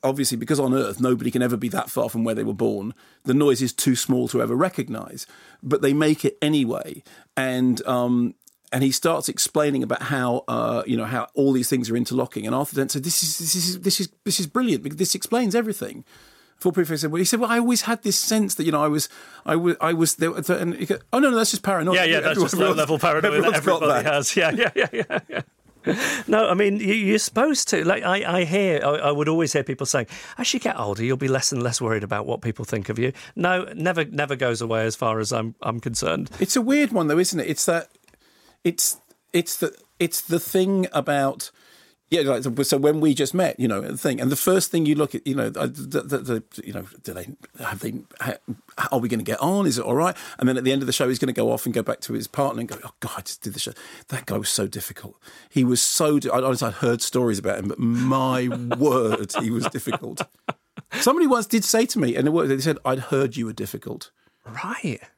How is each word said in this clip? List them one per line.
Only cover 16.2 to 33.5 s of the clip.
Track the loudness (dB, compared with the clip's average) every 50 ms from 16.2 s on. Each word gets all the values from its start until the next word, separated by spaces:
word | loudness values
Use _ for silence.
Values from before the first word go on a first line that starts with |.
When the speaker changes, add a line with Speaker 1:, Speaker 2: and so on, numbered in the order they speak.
| -20 -20 _ _ _ _ _ _
Speaker 1:
Ford | 0 0 2
Prefect | 2 0 0 0 -2
said, | -2 -2
"Well," | 0 0
he | 2
said, | 2 2 0
"Well, | 2 2
I | 2 2
always | 2 2 2 2 2
had | 0 -2 -2 0
this | 0 0
sense | 0 0 0 2 2 2 0 0
that, | 0 0
you | 0
know, | 2 2 2
I | 2
was, | 2 0 -2 -4 -8 -18 -20 -20 -20 -18 -2
I | 0 0
was, | 2 4 2 0 2
I | 2 0 2
was | 4 2 2 2 0
there." | 0 -2 -2
And | -4 0 0 0 0 0 -2 -2
he | -4 -2
go, | -4 -4 -4 -4 _
Oh, | 2 4
no, | 4 4
no, | 4 4
that's | 2 2
just | 0 -2 -2
paranoia. | 0 0 0 2 2 2
Speaker 2:
Yeah, | 4 4
yeah, | 4 4 2
that's | 2 2
Speaker 1:
Everyone, | 2 2 2 2
Speaker 2:
just | 2 2
low-level | 2 2 4 2 2 2 2 2
paranoia | 2 2 2 4
that | 2 2 2 4
Speaker 1:
everyone's | 4 4 4 4 4
got | 4 2 4
Speaker 2:
everybody | 4 4 2 4 2
Speaker 1:
that. | 2 0
Speaker 2:
has. | 2 0 0 2
Yeah, | 2 4 4
yeah, | 4 2 2 2 2
yeah, | 0 0 0 0
yeah, | -4 -4 -2 -4 -4 -4 _ -8 -8 -8 _ _ _ _ _ _ _ _ -2
yeah. | -2 0 0 -2 -4 -4 -2 0
No, | 2 2 4 4
I | 4
mean, | 2 2 2 2 0
you, | 0 0 2
you're | 2 2 2 2 2
supposed | 2 0 0 2 2 2 2 0 0 0
to. | 0 0 2
Like, | 2 0 0 2
I, | 0 0 0 0 0 0 0
I | 0
hear, | 2 2 2 2 2 2 2 2
I, | 0
I | 0 2 0 0
would | 0 2 2 2
always | 2 2 2 2
hear | 2 0 0
people | -2 -4 -6 -4 -2
saying, | -2 -2 -2 -2 -10 -18 -16 -18 -10 -6
"As | -4 -2 -2
you | -2
get | -2 -2 -4 -2
older, | -2 -4 -2 -2 0
you'll | -2 0 0
be | 0 0
less | 0 0 0 0
and | -2 -2 -2
less | -2 -2 -2
worried | -2 0 0 -2 -2
about | -2 -4 -4 -2 -4
what | -6 -4
people | -4 -6 -6 -6 -6
think | -4 -4 -4 -4 -4
of | -4 -2
you." | -2 -2 -2 -6 -14 -14 -6
No, | -2 0 0